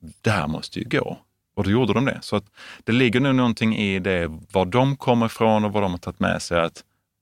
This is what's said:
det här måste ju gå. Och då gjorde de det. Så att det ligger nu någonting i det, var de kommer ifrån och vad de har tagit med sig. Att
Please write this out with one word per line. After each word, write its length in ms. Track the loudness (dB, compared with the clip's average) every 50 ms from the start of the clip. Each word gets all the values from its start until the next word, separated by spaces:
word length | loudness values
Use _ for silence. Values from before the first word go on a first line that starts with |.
| -20 -20 -10 _
det 100 | -2 0
här 160 | 0 0 -2
måste 320 | -4 -4 -6 -8 -10 -10 -10
ju 60 | -6 -4
gå. 300 | -2 -2 -2 -4 -8 -12 _ _ _ _ _ _ _
Och 80 | -2 0
då 60 | 2
gjorde 220 | 2 2 2 2
de 120 | 2 2 0
det. 140 | 0 -2 -6
Så 140 | -6 -4 -4
att 80 | -4 -4 _ _ -20 -20 -20 -20 -10 -4
det 80 | 0
ligger 280 | 2 2 4 4 2 2
nu 120 | 2 2
någonting 440 | 2 2 2 2 0 0 0 0 0
i 220 | 0 0 0 0 0
det, 280 | 0 0 0 0 -2 -4 -6 -10 -10 -2
var 120 | 0 0 2
de 320 | 2 2 2 2 2 0
kommer 300 | 0 0 2 2 2 2
ifrån 380 | 0 0 2 2 4 4 2 2
och 80 | 0
vad 100 | 0 -2
de 80 | -2 -2
har 80 | -2 -6
tagit 220 | -8 -10 -6 -2
med 220 | -2 -2 -2 -2
sig. 180 | -4 -2 0 0
Att 240 | 0 -2 -4 -10 -20 _ _ _ _ _ _ _